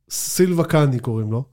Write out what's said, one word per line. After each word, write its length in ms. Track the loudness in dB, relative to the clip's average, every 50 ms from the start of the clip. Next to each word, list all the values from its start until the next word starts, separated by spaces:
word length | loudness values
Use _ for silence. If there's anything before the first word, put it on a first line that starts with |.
| _ _
סילבה 540 | -10 -8 -8 -6 0 2 2 2 4 0 0
קאני 360 | 2 2 4 4 4 2 0
קוראים 320 | -2 -4 -4 -4 -2 -2
לו, 120 | -4 -4 -6 -8